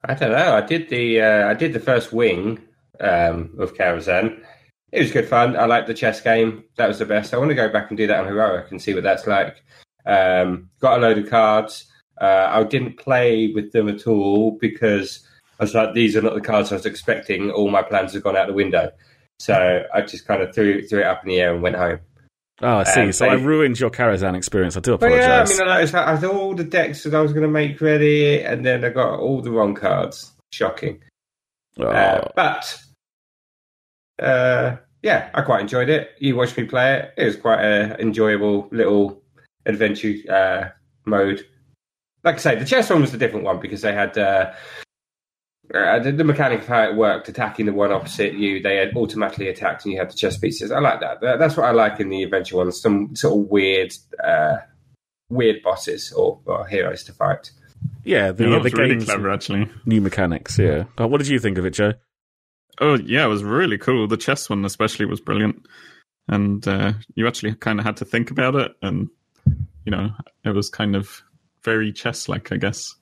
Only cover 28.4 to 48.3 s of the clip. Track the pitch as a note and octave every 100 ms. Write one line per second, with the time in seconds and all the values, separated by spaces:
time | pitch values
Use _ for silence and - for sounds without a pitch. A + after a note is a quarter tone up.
28.4 | - B2 B2+ B2 B2 B2 A#2+ - A#2+ C3+
29.4 | A#2+ A2+ G2+ G2+ G2 F#2+ F2+ - - _
30.4 | _ - F#2+ - - - _ _ _ _
31.4 | _ _ _ - A#1 G#2 G2 F#2+ - -
32.4 | F3 - - - - _ _ _ _ _
33.4 | _ _ _ _ _ _ _ - C#3 B2+
34.4 | B2+ B2 B2+ B2 _ _ - C3+ - -
35.4 | C#3 A#2+ G2+ B2+ B2+ D#3 - _ C#3 B2
36.4 | A#2+ - A2 B2+ C3 C3+ - - A#2+ G2+
37.4 | A#2 A2 G#2+ G#2 G#2+ A2 A2+ G#2+ G#2+ G#2
38.4 | G#2 G2+ G2+ A#2 G2 G#2 G2+ G2 _ _
39.4 | _ _ - G#2 A2 G2+ A2 G#2 - F#2+
40.4 | F#2+ F#2 G2 - _ _ - G#2 G2 G2
41.4 | - _ _ _ _ _ _ _ E3+ D#3
42.4 | D#3 A2+ C3+ C4 G#3+ F3 C3 A#2 A#2 G#2
43.4 | F#2+ F2+ G2 G2 A2 G2+ G2 - G2 G2
44.4 | F#2 - - - - _ _ _ _ _
45.4 | _ _ _ - F#2+ A2+ B2+ C#3+ D#3 C#3+
46.4 | C#3 A#2 - A#2+ A2 G#2+ G#2+ F2+ - -
47.4 | G#2+ - G#2+ G2+ G2+ G2 - - G2+